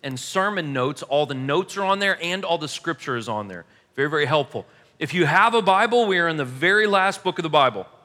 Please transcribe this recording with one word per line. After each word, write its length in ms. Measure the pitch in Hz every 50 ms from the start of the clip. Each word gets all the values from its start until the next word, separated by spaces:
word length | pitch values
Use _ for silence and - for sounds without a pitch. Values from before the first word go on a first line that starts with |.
and 160 | - 139 165 147
sermon 540 | - - - 190 190 202 208 190 165 151
notes, 320 | 139 131 127 135 147 - -
all 220 | - 135 147 151
the 80 | 139 143
notes 420 | 131 131 135 143 170 190 - -
are 80 | 196 202
on 160 | 190 196 196
there 180 | 202 196 190 - 160
and 220 | 170 180 190 196
all 120 | 185 170 170
the 120 | 151 143
scripture 480 | - - - 165 160 - - - 131 120
is 100 | 113 123
on 220 | 113 107 104 101
there. 160 | 92 87 82 _ _ _ _ _ _ -
Very, 120 | 139 147
very 160 | 147 156 147
helpful. 400 | 131 151 156 143 - - 113 - - _ _ _ _ _ _
If 160 | - 147 -
you 120 | 180 170
have 280 | 143 156 185 202 233 226
a 60 | 233
Bible, 440 | 208 180 190 190 214 233 233 240 233
we 140 | 208 190 180
are 100 | 170 170
in 80 | 160 156
the 80 | 139
very 420 | 127 127 131 143 175 196 208 214 208
last 340 | 202 196 185 196 190 -
book 160 | - 185 175 -
of 60 | 175
the 60 | 160
Bible 360 | 151 151 139 127 110 101 92 - _ - _